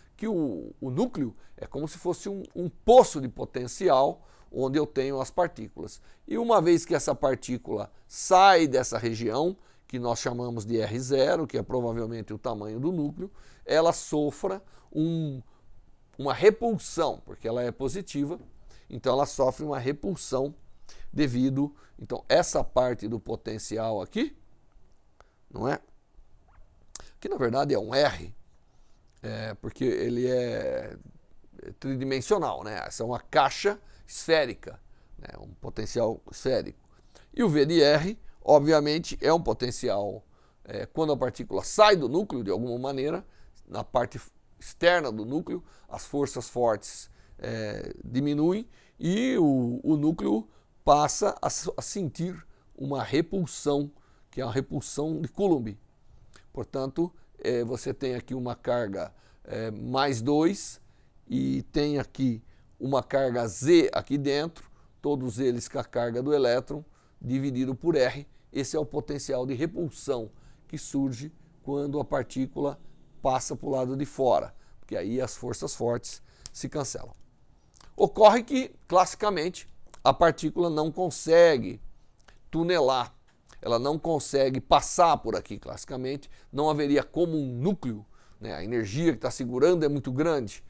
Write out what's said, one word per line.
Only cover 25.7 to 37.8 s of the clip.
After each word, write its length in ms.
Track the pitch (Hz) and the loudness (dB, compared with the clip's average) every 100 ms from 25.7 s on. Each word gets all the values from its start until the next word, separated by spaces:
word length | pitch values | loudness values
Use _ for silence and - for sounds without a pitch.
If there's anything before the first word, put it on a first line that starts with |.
| 151 - - _ - - - _ - - _ - - - - | -4 -8 -20 _ -20 -20 -20 _ -20 -20 _ -20 -18 -18 -14
Que 100 | - | -8
na 80 | 392 | -2
verdade 380 | 120 127 143 | 0 0 0
é 40 | 120 | 0
um 160 | 107 | 0
R, 400 | 131 143 90 92 - - - _ _ - - _ _ | 2 2 0 -10 -16 -20 -20 _ _ -20 -20 _ _
é, 320 | 117 110 110 | -12 -10 -10
porque 300 | 101 - - | -10 -14 -4
ele 420 | 131 - 117 120 127 | -2 -2 -2 -2 -2
é 720 | 127 123 113 131 127 110 - - - _ - - - - - | -2 -2 -4 -4 -6 -8 -14 -20 -20 _ -20 -20 -20 -20 -12
tridimensional, 880 | 131 131 135 135 - 208 143 71 | -8 -6 -4 -4 0 0 0 -4
né? 200 | 101 101 - | -8 -8 -8
Essa 160 | - | -8
é 40 | 117 | -6
uma 140 | 120 | -6
caixa 580 | - 151 139 - 202 208 - - - | 0 2 2 2 -2 -2 -10 -20 -14
esférica, 760 | - - 160 135 101 - 113 - - _ - | -10 2 2 2 -4 -14 -20 -20 -20 _ -20
né? 100 | - - | -18 -18
Um 120 | - | -18
potencial 640 | - - - 107 117 113 113 - | -14 -12 -8 -6 0 0 -2 -10
esférico. 480 | - 135 117 50 - _ _ _ - - | -8 -2 -2 -2 -12 _ _ _ -20 -14
E 80 | - | 0
o 60 | 226 | 2
V 180 | 147 143 | 4 4
de 160 | 170 | 6